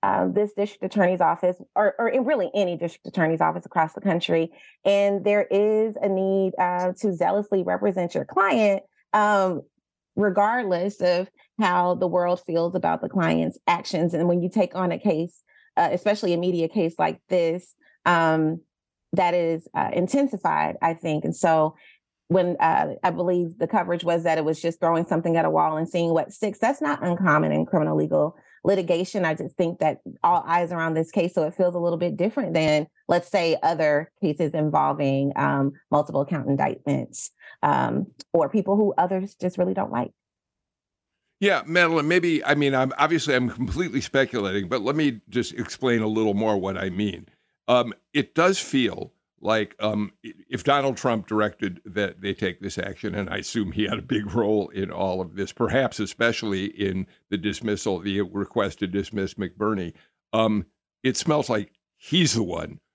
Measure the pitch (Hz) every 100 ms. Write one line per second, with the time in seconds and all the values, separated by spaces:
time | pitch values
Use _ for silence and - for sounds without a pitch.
0 | 196 202 185 185 208 208 208 - 190 208
1 | 180 180 170 170 180 180 - - 208 -
2 | 233 262 247 294 185 202 190 170 170 -
3 | - - 160 160 160 170 - - 160 -
4 | 196 170 - 170 165 - - _ - 202
5 | 202 202 190 208 202 196 208 214 220 214
6 | 202 190 190 196 190 - 180 180 180 185
7 | 214 175 170 196 208 196 180 180 208 185
8 | 175 170 135 - 392 262 208 196 - _
9 | _ 311 214 202 190 170 - _ _ _
10 | _ - 202 185 202 240 220 175 190 202
11 | 180 180 185 _ _ - 208 180 180 175
12 | 180 180 175 180 - 165 170 180 165 165
13 | - 190 165 165 160 - - 175 - 185
14 | 170 165 175 175 175 220 185 185 185 165
15 | 208 156 170 - _ _ _ - 165 180
16 | - 208 190 170 180 175 165 220 165 -
17 | 160 165 _ 180 165 170 - - _ _
18 | - 175 165 160 156 165 _ _ _ _
19 | _ - 175 175 170 165 - - - -
20 | 175 277 277 202 170 151 151 - 165 165
21 | 170 151 165 165 175 160 156 - - _
22 | _ _ _ 180 175 175 160 165 156 -
23 | 185 170 180 180 175 170 165 220 175 170
24 | 175 170 165 160 151 156 170 165 170 165
25 | 170 165 170 165 160 160 156 156 160 175
26 | 170 165 - - 214 208 226 285 294 285
27 | 180 175 185 151 156 151 156 180 156 156
28 | 156 156 151 - _ - 165 196 170 170
29 | 185 214 170 160 156 - 170 170 156 139
30 | - - 165 175 - 170 170 170 165 160
31 | 160 - 175 185 156 - 180 175 170 165
32 | 175 151 185 220 220 165 156 151 151 _
33 | _ 175 175 196 170 156 160 165 156 147
34 | 160 _ 190 151 160 156 151 147 143 143
35 | 139 135 139 - 143 139 139 139 _ 151
36 | 147 139 139 160 - 139 139 - - 139
37 | 120 - - _ - - - 139 123 135
38 | 190 _ - 170 143 220 190 202 208 -
39 | 180 190 196 - 185 180 180 196 196 -
40 | - _ _ _ _ _ _ _ _ _
41 | _ _ _ _ 196 175 - 170 170 165
42 | 147 175 175 156 - 147 143 135 131 -
43 | 151 160 139 127 123 113 123 113 180 127
44 | - 135 131 120 98 98 92 131 107 147
45 | 147 113 _ 113 113 - 113 - 131 117
46 | 110 107 110 101 110 101 92 95 92 90
47 | 104 92 - _ _ _ - 123 120 101
48 | _ 143 - - 175 190 - 135 117 90
49 | - _ _ _ - 110 104 - 107 104
50 | 104 _ 117 90 - 131 - 143 135 120
51 | 131 113 95 107 107 - 101 87 - 95
52 | 101 - 98 95 98 90 98 98 95 92
53 | 107 95 98 98 95 117 101 - 107 113
54 | 87 117 104 120 104 107 95 98 95 -
55 | 95 92 92 92 95 - 117 135 127 -
56 | 101 - 117 113 110 95 98 - 101 92
57 | 95 _ _ 101 101 92 113 101 - 92
58 | 98 98 95 95 101 - 98 - 98 98
59 | 98 110 95 - 95 - 104 107 87 -
60 | _ _ _ 110 113 104 90 _ _ _
61 | 131 127 - 151 135 110 101 _ _ _
62 | - 165 160 113 95 85 80 - _